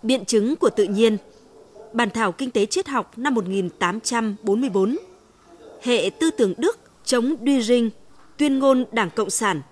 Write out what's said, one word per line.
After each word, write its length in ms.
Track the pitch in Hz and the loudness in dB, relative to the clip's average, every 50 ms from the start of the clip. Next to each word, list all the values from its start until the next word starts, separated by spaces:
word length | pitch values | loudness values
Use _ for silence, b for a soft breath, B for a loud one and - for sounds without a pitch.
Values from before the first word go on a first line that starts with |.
biện 220 | - 220 262 247 190 | 2 0 0 0 0
chứng 320 | - 226 214 202 240 311 | 0 0 2 2 2 0
của 140 | - - 220 | 2 0 0
tự 140 | - - 202 | 2 2 0
nhiên, 320 | 180 202 202 226 226 214 196 - - - - - - - - - - - - - - | 0 2 2 2 2 2 -2 -6 -14 -20 -20 -20 -20 -20 -20 -20 -20 -20 -20 -20 -8
bản 180 | - 233 240 208 | -4 -2 -2 -2
thảo 220 | - 226 226 190 | -2 -2 -2 -2
kinh 180 | 170 - 269 254 | -2 -4 -8 -2
tế 160 | - 214 202 | 0 0 0
triết 220 | 208 - 370 392 - | 0 -2 -4 -4 -2
học 300 | 277 240 180 - - 233 | -4 -6 -6 -6 -10 -6
năm 160 | 247 285 262 | -4 -2 -2
một 140 | 226 185 180 | -2 -2 -2
nghìn 220 | 190 196 185 170 | -2 -2 -2 -4
tám 300 | - - 180 175 190 220 | -4 -2 -2 -2 -2 -4
trăm 360 | - - 240 233 220 214 196 - | -6 -4 -4 -2 -2 -4 -6 -4
bốn 180 | - 190 196 226 | -2 0 0 0
mươi 100 | 269 254 | 0 0
bốn, 280 | 180 196 190 214 269 403 - - - - _ _ _ _ _ - - - - - - - | 0 0 0 0 -2 -4 -8 -14 -20 -20 _ _ _ _ _ -20 -20 -20 -20 -20 -20 -8
hệ 280 | - 247 247 214 160 190 - - | -2 0 0 0 0 -2 -2 0
tư 100 | - - | -2 -2
tưởng 240 | 214 - 233 190 175 | 2 2 2 2 2
Đức 220 | - 269 392 466 - _ - _ _ - | 0 -2 -2 -2 -2 _ -20 _ _ -4
chống 300 | - 262 247 233 269 320 226 | -2 0 0 0 0 -4 -2
Dühring, 500 | 220 277 277 262 220 214 247 240 233 220 - - - - - - - - - | 0 2 2 2 2 2 2 2 2 0 -4 -8 -20 -20 -20 -20 -20 -20 -4
tuyên 220 | - 294 294 269 269 | 0 0 0 2 2
ngôn 260 | 269 269 262 254 254 - | 4 4 4 4 2 -2
Đảng 180 | - 233 208 165 | -2 -2 -2 0
Cộng 200 | - 226 214 190 | -2 -4 -4 -2
sản 320 | - - 226 202 180 147 135 - | -2 -2 -2 -2 -2 -2 -6 -10